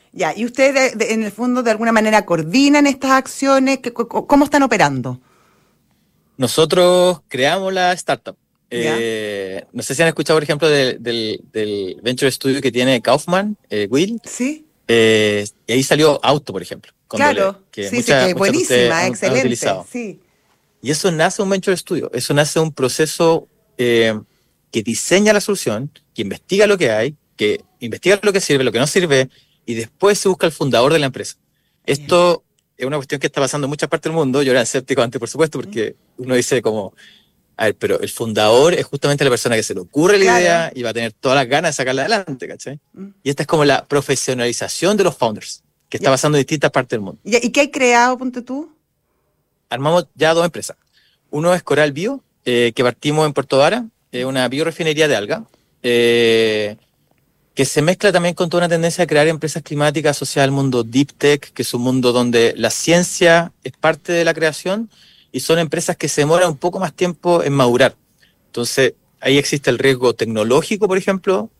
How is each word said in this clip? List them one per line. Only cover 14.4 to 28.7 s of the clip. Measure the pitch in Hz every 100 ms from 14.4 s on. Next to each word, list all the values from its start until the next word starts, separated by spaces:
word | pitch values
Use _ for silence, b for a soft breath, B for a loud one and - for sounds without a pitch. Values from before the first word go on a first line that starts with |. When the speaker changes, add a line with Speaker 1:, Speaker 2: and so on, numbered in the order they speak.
| 254 311 _ _ -
Speaker 2:
Eh, | 117 113 110 107 104 104 - -
y |
ahí | 131
salió | 135 151 156 139
Auto, | 120 147 -
por | 95
ejemplo, | 87 - - _ -
con | 214
Speaker 1:
Claro. | 294 208 196
Speaker 2:
doble, | 196 _
que | -
Speaker 1:
Sí, | 202
sí, | 240
Speaker 2:
mucha-, | 233 135 127
Speaker 1:
que |
Speaker 2:
muchos | - 196
de |
Speaker 1:
buenísima, | 311 370 123
Speaker 2:
ustedes | 120
han, | -
han | -
Speaker 1:
excelente. | 120 - 247
Speaker 2:
utilizado. | 131 - 127 95 -
Speaker 1:
Sí. | 247 220 160 _ _ _ _ _ _
Speaker 2:
Y | 120
eso | 151 196
nace | 156 175 185
un | 196
venture | 196 202 180
studio, | - 170 -
eso | 127 -
nace | 147 147 165
un | 160
proceso, | 139 127 - 156 - 165 165 - _ _ -
eh, | 120 117 113 107 - _ _ _ _
que | 117
diseña | 107 113 - 180 208
la | 214
solución, | 202 196 - 107 143 _ _
que | -
investiga | 98 101 - 196 208
lo | 196
que | 139
hay, | 107 127 151 _ -
que | 107 - _ -
investiga | 117 117 180 202
lo | 208
que | 196
sirve, | - 143
lo | 127